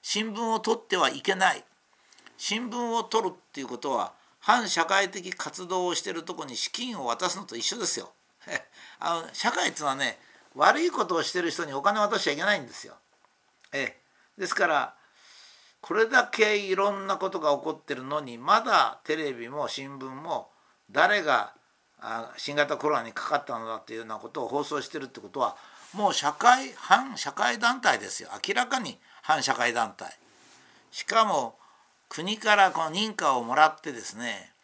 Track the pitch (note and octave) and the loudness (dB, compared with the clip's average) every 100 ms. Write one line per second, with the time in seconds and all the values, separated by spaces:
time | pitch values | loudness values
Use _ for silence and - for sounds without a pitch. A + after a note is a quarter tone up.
0 | - G3+ A3 G#3 A3+ A3 A3 A3+ - F#3+ | -4 -4 -4 -4 -2 0 2 0 2 2
1 | C#3 C3+ - F#3+ F#3 D3 - _ _ _ | 2 2 -2 4 4 2 -6 _ _ _
2 | _ - - - - G#3 A#3+ A#3+ A#3+ A3+ | _ -20 -20 -8 -4 -4 -4 -4 0 0
3 | A3+ A3 F#3+ D3+ _ - C3 B2 C#3+ B2 | 2 0 0 -6 _ -10 -8 -6 -2 0
4 | F#2 - _ _ - A#3+ G#3 F3 D#3+ G3 | -2 -6 _ _ 4 4 4 0 4 4
5 | G3 G3+ F3+ F3+ D3+ E3 F3+ F#3 F3+ E3 | 2 -4 -10 -8 -8 -8 -4 -2 0 -2
6 | - E3+ E3 D#3+ D3 A#2 - - B3 G3+ | -4 -6 -8 -10 -8 -6 -6 -6 -6 -4
7 | B2 A#2 F#3 - F3 A#2 - A#3+ F#3+ - | -4 -2 -2 -4 -8 -4 -2 -2 -2 -2
8 | F#2 _ _ _ - - - - - - | -6 _ _ _ -10 -10 -10 -20 -20 -6
9 | - E3+ D#3+ - A3 A#3 A#3 - D3 C3+ | -4 -2 -6 -2 -2 0 -2 0 -2 0
10 | C3 - - - - B2+ E3 C#4 F4 - | -2 -4 -18 -20 -20 4 4 6 0 0
11 | F#3 E3+ D3 F3+ E3+ - D#3+ C#3 G3+ G#3 | 0 0 0 0 -2 -2 -4 0 0 2
12 | G#3 G3+ - C#3 F#3+ G3 A#2+ - - - | 0 2 0 0 0 0 -4 -14 -14 -18
13 | _ _ _ _ _ _ - C#3 C3 - | _ _ _ _ _ _ -10 -4 -4 -6
14 | _ _ _ - F#3 - F3 D3 B2 - | _ _ _ -10 -4 0 2 2 -2 -8
15 | _ _ - - - - - _ - F#3 | _ _ -20 -20 -20 -20 -20 _ -4 2
16 | A3+ B3+ B3 - G#3+ G#3 G3 F#3 G3+ G3 | 4 4 2 2 4 4 0 2 2 0
17 | G3 F#3+ F#3+ F#3 D3+ C#3+ D3+ D3+ - B2+ | -4 -2 -2 0 2 2 0 -8 -8 -8
18 | C3 D3+ C#3 A#2 C#3 G#3+ B3+ F#3+ A#2+ - | -4 -6 -6 -8 2 4 6 4 4 0
19 | - D#3 D3+ A#2+ A#2 D3 B2+ - C#3 C#3 | -4 -2 -2 -4 -8 -6 -6 -6 -10 -12
20 | C3 C3 E3 C3+ - _ _ _ _ C#3 | -12 -12 -6 -6 -6 _ _ _ _ 4
21 | F3+ G#3 D#3 B2 G#2 - _ _ _ _ | 4 4 4 2 2 -10 _ _ _ _
22 | A2 A2+ A2+ - - C#3+ D3 D3 D3+ C#3+ | -10 -8 -10 -10 -4 0 0 0 0 -2
23 | A2+ - - D3 C#3+ A#2+ A2+ A2 - A2+ | -4 -8 -2 -2 -2 -8 -6 -10 -10 -12
24 | A2+ A2 A2 D3+ B2 C#3 C#3+ D3 - D#3 | -10 -10 -10 -8 -4 -4 -2 -6 -6 -10
25 | C3+ - G#2 C#3 A2+ - - - - F#3+ | -12 -14 -12 -4 -4 -4 -20 -20 -14 -2
26 | G3+ - C#3+ - A#3+ C4 C4+ - - G#3 | 0 2 0 4 6 6 2 -10 4 4
27 | C4+ G#3+ D3 - A3 A#3 A#3 B3+ F#3+ A#2+ | 4 -6 -8 -2 0 2 0 2 2 2
28 | G2 - - - - G3+ B3 C4 F3+ - | -2 -8 -8 -8 -2 -2 0 -2 -4 -12
29 | _ - - D#3 C3 A#2+ A#2+ A#2 A2 - | _ -14 0 2 2 2 2 2 -2 -4
30 | - - _ - - - - - _ - | -14 -14 _ -20 -20 -20 -20 -20 _ -12
31 | - A3 A3 D#3+ A#2 - - _ _ _ | 0 2 4 2 -2 -8 -20 _ _ _
32 | _ - F3 G#3+ A3 G#3 F#3+ F3+ D#3+ E3+ | _ -8 -4 -2 4 6 6 4 -4 -2
33 | A3 - D#3+ B2+ A#2 C3+ D#3 - D#3 B2 | -2 0 2 2 2 6 6 4 -10 -8
34 | G#2+ G#2 A#2+ G2+ E2 _ | -10 -8 -8 -8 -12 _